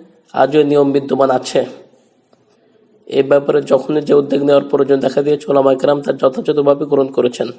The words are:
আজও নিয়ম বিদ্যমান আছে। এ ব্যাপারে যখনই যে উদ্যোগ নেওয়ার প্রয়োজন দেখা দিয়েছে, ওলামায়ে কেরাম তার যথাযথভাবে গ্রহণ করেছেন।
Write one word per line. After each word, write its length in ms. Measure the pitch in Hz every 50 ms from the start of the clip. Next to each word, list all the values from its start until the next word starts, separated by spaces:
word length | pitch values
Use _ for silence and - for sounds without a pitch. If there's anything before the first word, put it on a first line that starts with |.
| - _ _ _ _ _ -
আজও 300 | 131 135 135 147 151 143
নিয়ম 280 | 143 147 143 143 139
বিদ্যমান 380 | 135 139 135 - 131 135 135 131
আছে। 360 | 127 127 - - - 139 117 - - - - _ _ _ _ _ _ _ _ _ _ _ _ _ _ _ _ _ _ _ _ _ _ _ _
এ 180 | - - 139 135
ব্যাপারে 380 | 135 143 143 143 - - 143
যখনই 400 | 139 - 143 131 - - 151 151
যে 120 | 147 - 147
উদ্যোগ 300 | 143 139 135 139 139 143
নেওয়ার 220 | 147 143 139 143 -
প্রয়োজন 300 | 151 139 139 143 139 135
দেখা 220 | 131 135 - 151
দিয়েছে, 300 | 143 147 147 143 - 143
ওলামায়ে 260 | 139 139 135 135 135
কেরাম 240 | 131 135 143 143 143
তার 160 | 143 165 143
যথাযথভাবে 680 | 135 - 135 - 233 - 160 151 147 143 143 143 143 156
গ্রহণ 220 | 143 143 139 135
করেছেন। 400 | 135 - - 123 123 - - 117 120 123